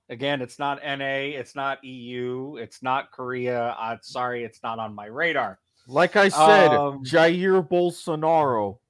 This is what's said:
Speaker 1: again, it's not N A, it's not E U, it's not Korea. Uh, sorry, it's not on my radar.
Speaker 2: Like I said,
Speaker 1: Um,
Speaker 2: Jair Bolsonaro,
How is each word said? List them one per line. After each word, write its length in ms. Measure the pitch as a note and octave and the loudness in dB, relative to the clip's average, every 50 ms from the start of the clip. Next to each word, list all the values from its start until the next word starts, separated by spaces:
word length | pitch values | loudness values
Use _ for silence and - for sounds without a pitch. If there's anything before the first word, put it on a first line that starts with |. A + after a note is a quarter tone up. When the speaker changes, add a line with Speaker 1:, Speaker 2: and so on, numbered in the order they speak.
| _ - | _ -16
Speaker 1:
again, 320 | B2+ A2+ C3+ C#3+ D3 C3+ | -10 -6 -4 -2 -2 -4
it's 160 | B2 A#2+ - | -4 -8 -8
not 220 | - C#3+ C#3+ C#3 C3+ | -6 -6 -4 -4 -6
N 180 | D3 D3 C#3 C3+ | -6 -6 -6 -6
A, 340 | C#3 C3+ C3+ C3+ C#3 C#3+ D3 | -4 -4 -4 -4 -4 -6 -8
it's 200 | C3 A#2 - - | -10 -12 -12 -10
not 240 | C#3 C#3 C#3 C3+ - C3+ | -8 -6 -6 -6 -8 -10
E 80 | C3 | -14
U, 680 | C3 B2+ A#2+ A#2+ B2 B2 B2 B2 B2+ B2+ C3 C#3+ D3+ | -16 -14 -12 -10 -8 -6 -6 -6 -6 -8 -10 -10 -12
it's 240 | A#2 A#2 - - - | -14 -14 -16 -16 -8
not 300 | - B2+ C3 C#3 - - | -4 -2 -2 -2 -4 -8
Korea. 640 | _ - B2+ B2 B2+ B2 B2 B2 B2 A#2+ A#2 A#2+ - - | _ -12 -10 -8 -6 -4 -4 -2 -2 -2 -2 -4 -6 -6
Uh, 180 | A2+ A2+ A#2 - | -8 -8 -8 -10
sorry, 420 | - - B2+ C3 B2 B2 B2 A#2+ A#2 | -12 -10 -8 -6 -4 -4 -6 -6 -10
it's 200 | G#2+ - _ - | -12 -12 _ -10
not 160 | A#2 A2+ A2+ | -8 -8 -8
on 160 | A2 G#2+ G#2 | -8 -10 -10
my 100 | G2+ G#2 | -14 -16
radar. 540 | G#2+ A2+ C#3+ E3 E3+ D3+ C3+ A#2+ G2+ F#2+ - _ _ _ _ _ | -12 -6 -4 -4 -2 0 -2 -2 -4 -6 -12 _ _ _ _ _
Speaker 2:
Like 280 | B2 B2+ D3+ F3 - - | -2 0 2 2 4 4
I 140 | G#3+ G3+ F#3+ | 4 4 4
said, 420 | C#3+ D3 D#3 D#3+ - G3 F3+ D3+ | 6 6 8 8 8 8 8 6
Speaker 1:
Um, 320 | D3 D3 C#3+ C#3+ C#3 C#3 C3 | 4 4 2 -2 -4 -6 -4
Speaker 2:
Jair 640 | B2+ D#3 E3 E3 E3 E3+ F3+ F#3 F#3+ F#3+ F#3+ E3 - | 2 4 6 6 6 4 2 2 2 2 2 2 2
Bolsonaro, 1080 | F3+ F3 F3 F3 E3+ - - F3+ D#3+ D#3 D#3 D#3+ E3 D#3+ D3 C3+ A#2+ A2 G#2 G2+ G#2 - _ | 0 2 2 0 -2 -4 -6 -6 -4 -2 0 2 2 2 2 2 2 0 0 -2 -6 -10 _